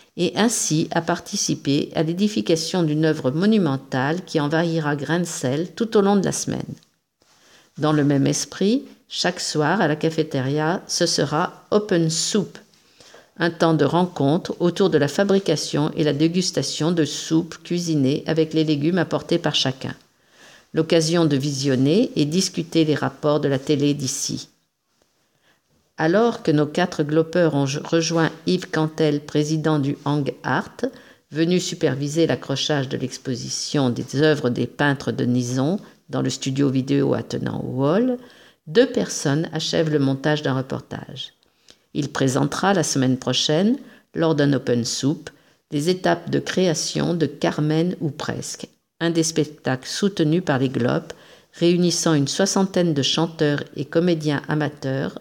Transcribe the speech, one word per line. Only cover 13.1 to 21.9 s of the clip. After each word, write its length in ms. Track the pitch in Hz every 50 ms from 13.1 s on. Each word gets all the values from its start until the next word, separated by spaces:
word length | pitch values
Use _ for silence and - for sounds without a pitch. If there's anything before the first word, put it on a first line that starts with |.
| - - - _ _
un 120 | - 170 175
temps 240 | 170 - 185 165 165
de 120 | 151 147
rencontre 720 | 139 160 170 185 180 - - 139 139 147 185 190 - - -
autour 300 | 175 175 170 - 196 180
de 80 | 160
la 100 | 147 139
fabrication 840 | 139 - - 202 202 196 196 196 - 156 147 - - - 147 147 156 -
et 80 | - 160
la 100 | 151 143
dégustation 800 | 139 160 165 170 185 175 - - - 135 - - - 151 165
de 120 | 180 170 151
soupes 540 | 143 - - - - 151 160 175 160 - - -
cuisinées 600 | - 175 175 175 170 160 147 135 127 147 - -
avec 260 | 165 160 160 160 156 160
les 100 | 160 156
légumes 360 | 151 156 143 139 165 180 185
apportés 400 | 156 - 160 143 - - 147 170
par 160 | - 151 143
chacun. 400 | - - 135 127 - - - - - _ _ _ _ _ _ _ _ - - - - _ _ -
L'occasion 520 | 160 156 160 175 165 160 156 165 175 165
de 100 | 151 143
visionner 760 | 131 139 151 139 131 135 143 131 123 131 139